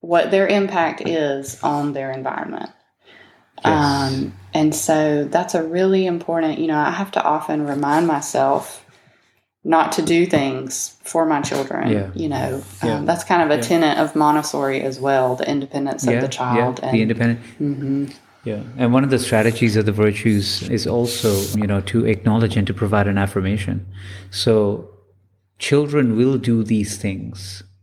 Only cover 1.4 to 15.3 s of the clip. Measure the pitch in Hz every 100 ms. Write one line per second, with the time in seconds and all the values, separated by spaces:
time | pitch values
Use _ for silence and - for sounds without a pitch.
1.4 | 139 - - 147 147 139 135 131 131 -
2.4 | - - - _ _ _ _ - - _
3.4 | _ - - 156 147 139 135 135 143 -
4.4 | - 160 156 151 - 156 151 147 143 165
5.4 | 185 175 160 175 190 190 185 170 170 165
6.4 | 160 - 160 151 147 - 196 - - 151
7.4 | - 151 147 139 143 151 170 143 143 147
8.4 | 135 151 - - - _ _ _ _ _
9.4 | _ _ - 160 - - 156 165 175 151
10.4 | 135 131 131 - - _ - 165 160 147
11.4 | 143 139 135 - 135 104 95 92 160 135
12.4 | 131 135 - - 120 113 147 170 - 180
13.4 | 156 147 117 170 156 143 151 156 151 151
14.4 | 147 147 139 135 135 131 135 135 127